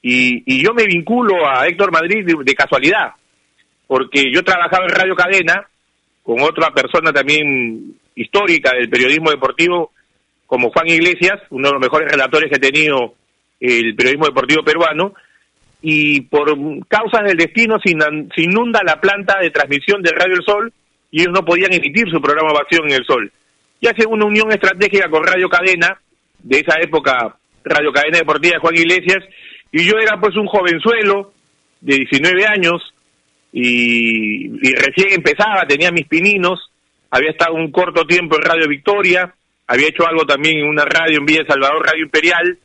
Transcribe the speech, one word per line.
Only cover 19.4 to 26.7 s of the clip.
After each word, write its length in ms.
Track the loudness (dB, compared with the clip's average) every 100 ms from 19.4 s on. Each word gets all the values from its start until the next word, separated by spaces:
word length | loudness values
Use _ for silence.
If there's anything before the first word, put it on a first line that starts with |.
| 0
transmisión 500 | -2 -2 -2 -2 0
de 100 | 0
Radio 220 | 0 0 0
El 80 |
Sol 300 | 0 -2 -2 _ _ _ _
y 100 | -2
ellos 120 | 0
no 120 | 0 0
podían 280 | 0 2
emitir 360 | 0 -2 -2 -2
su 100 | -2
programa 340 | 0 0 2
Ovación 360 | 0 0 0 2
en 60 | 0
El 100 | 0
Sol. 260 | -2 -2 _ _ _ _ _
Y 80 | -4
hacen 200 | 0 0
una 160 | 2 0
unión 260 | 0 0
estratégica 580 | 2 0 0 0 2 2
con 160 | 2 2
Radio 220 | 0 2
Cadena, 520 | 2 2 0 0 -2 _ _ _ _
de 200 | -2 0
esa 200 | 2